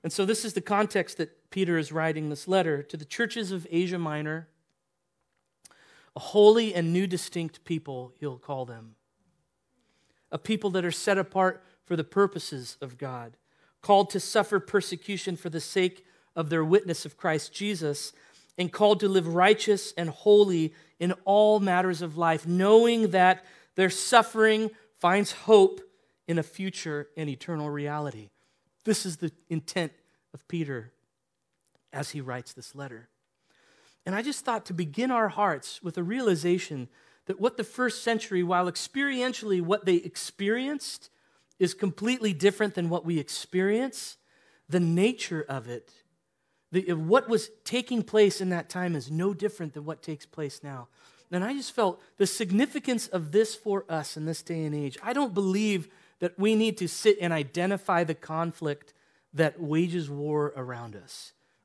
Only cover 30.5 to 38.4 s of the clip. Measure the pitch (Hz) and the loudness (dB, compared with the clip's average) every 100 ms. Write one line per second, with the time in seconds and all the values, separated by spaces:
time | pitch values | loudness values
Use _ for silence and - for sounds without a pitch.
30.5 | 170 147 127 117 _ _ _ _ _ _ | -6 -6 -8 -12 _ _ _ _ _ _
31.5 | _ _ _ _ 143 143 147 127 123 120 | _ _ _ _ -12 -10 -10 -10 -12 -12
32.5 | - - 139 139 113 120 _ _ _ _ | -20 -20 -16 -14 -16 -20 _ _ _ _
33.5 | _ _ _ _ _ - 196 254 277 - | _ _ _ _ _ -4 -4 -2 -6 -4
34.5 | 226 - 175 165 139 254 247 214 165 208 | -4 -4 -6 -4 -2 0 2 0 2 0
35.5 | 143 - - 180 170 175 247 233 175 170 | 0 -8 -12 -8 -6 -4 0 2 2 2
36.5 | 180 - 143 123 _ _ _ - 190 220 | 0 -2 -10 -10 _ _ _ -10 -2 -2
37.5 | - 214 - 254 - - 226 - 185 | -2 -10 -2 -2 -2 -2 -2 -2 -2